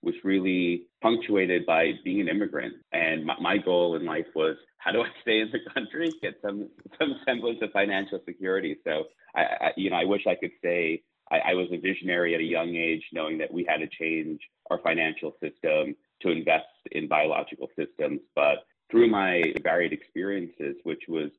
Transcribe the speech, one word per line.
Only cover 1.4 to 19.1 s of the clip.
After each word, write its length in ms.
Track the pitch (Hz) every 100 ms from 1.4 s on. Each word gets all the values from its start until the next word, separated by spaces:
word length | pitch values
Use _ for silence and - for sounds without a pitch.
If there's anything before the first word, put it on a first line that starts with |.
| 90 - -
by 260 | 82 82 -
being 180 | - 95
an 60 | 87
immigrant. 460 | 92 104 73 62 - _
And 320 | 82 82 80 78
my, 100 | 80
my 180 | 87 98
goal 380 | 90 87 87 82
in 100 | 82
life 200 | 78 82 -
was, 200 | 80 78 - _
how 120 | -
do 100 | 101
I 60 | 113 -
stay 200 | - 110
in 100 | 110
the 80 | 113 -
country, 380 | - - 151 165 156
get 120 | 98 -
some, 280 | 104 101 104 - - -
some 160 | 156 135 -
semblance 340 | 120 117 113
of 100 | 107
financial 480 | 101 101 98 98 95 -
security? 500 | 85 95 95 87 73
So 200 | - 76 78 _ _ -
I, 60 |
I, 300 | 82 - 82 -
you 140 | 95
know, 60 | 87
I 80 | 90
wish 180 | 98 -
I 60 |
could 180 | - 90 -
say 400 | 87 87 82 82 _ _ -
I, 200 | 82 -
I 20 |
was 140 | 90 90
a 60 | 87
visionary 560 | 92 92 90 87 85
at 80 | 82
a 40 | 82
young 300 | 82 82 85
age, 280 | 82 80 -
knowing 240 | 82 78 80
that 140 | 76
we 100 | 87
had 140 | 85 76
to 100 | 76 -
change 400 | 82 80 78 78 - _ -
our 80 | 82
financial 540 | - 82 80 76 78 -
system 560 | 80 - 82 78 76 73 _ _
to 60 | 92
invest 360 | 80 78 78 - _ -
in 140 | - 78
biological 600 | 78 78 78 76 - 67 -
systems. 440 | 76 _ 76 71 - -
But 200 | 71 71 - _ _
through 180 | 113 117